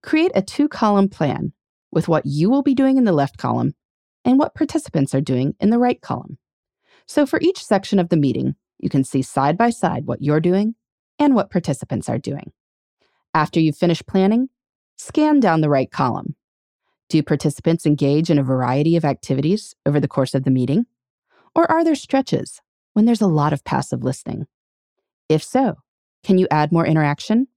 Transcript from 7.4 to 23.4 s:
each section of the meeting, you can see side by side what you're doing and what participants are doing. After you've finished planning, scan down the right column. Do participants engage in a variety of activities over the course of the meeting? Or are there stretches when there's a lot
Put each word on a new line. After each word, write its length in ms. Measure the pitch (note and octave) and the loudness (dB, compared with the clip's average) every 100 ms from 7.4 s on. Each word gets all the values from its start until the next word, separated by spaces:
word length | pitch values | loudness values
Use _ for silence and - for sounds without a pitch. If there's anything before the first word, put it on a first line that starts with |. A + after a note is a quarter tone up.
each 240 | E4+ F#4+ | -2 -2
section 340 | - G3 - G3+ | -2 -2 0 -2
of 120 | F3 | 2
the 60 | E3+ | 2
meeting, 380 | C#3 B2+ C3 C#3+ _ _ | 0 0 -4 -6 _ _
you 100 | - | -4
can 140 | C#3 | -2
see 200 | C3+ C3+ | -2 -4
side 360 | C3 - C#3 E3+ | -4 -2 0 2
by 120 | A#3 | 0
side 360 | A#3 F3 - C3+ | 0 -2 -2 -6
what 160 | B2 | -4
you're 160 | C#3+ D3+ | 0 0
doing 380 | E3+ F#3 G#3+ A3+ _ _ _ _ | 2 0 0 -6 _ _ _ _
and 160 | D4 | 2
what 160 | A#3+ - | 2 2
participants 580 | F#3 - C#3 - D3 - | -4 -2 -6 -6 -8 -4
are 80 | A#2+ | -6
doing. 360 | - C#3+ - _ _ _ _ _ _ _ _ | -6 -10 -12 _ _ _ _ _ _ _ _
After 240 | D#3+ D3+ F3 | -2 0 2
you've 180 | D#3+ D3 | 0 2
finished 300 | F3 E3 - | 0 0 -2
planning, 440 | F#3+ F#3+ A3+ C4 _ _ _ _ | 0 2 2 -2 _ _ _ _
scan 460 | _ - - D4+ D4 | _ -6 0 2 4
down 220 | A3 D#3+ | 4 2
the 60 | D3+ | 2
right 220 | C#3 C3 | 0 -2
column. 460 | - B2+ - - - _ _ _ _ _ _ _ | -2 -2 -2 -10 -14 _ _ _ _ _ _ _
Do 120 | D#3+ | -2
participants 640 | D3+ D3 D#3 - - E3 D#3+ | 0 0 -2 -2 -2 0 0
engage 420 | D3 C#3+ D3 E3 | 0 2 0 2
in 100 | D3 | 0
a 40 | |
variety 520 | C3 C3 B2 C3+ D3+ | 0 -2 0 0 2
of 80 | E3+ | 0
activities 720 | D#3 C3+ - C3+ D3 G#3 - - - | 0 -4 -4 -2 0 -2 -4 -6 -2
over 120 | D3 | -2
the 80 | C#3 | -2
course 280 | - C3 | -2 -2
of 100 | C3+ | -2
the 60 | C3+ | 0
meeting? 340 | C3 B2 D#3+ A#3+ _ _ _ _ _ _ | 0 0 -2 -2 _ _ _ _ _ _
Or 160 | - E4+ | -2 2
are 120 | D#4+ | 2
there 120 | E4 | 2
stretches 680 | D4 - C4+ C4 - - - _ _ _ | -2 -2 -2 -2 -4 -6 -18 _ _ _
when 140 | - A3+ | 0 2
there's 160 | A#3 | 2
a 40 | G3+ | 2
lot 280 | D3+ | 2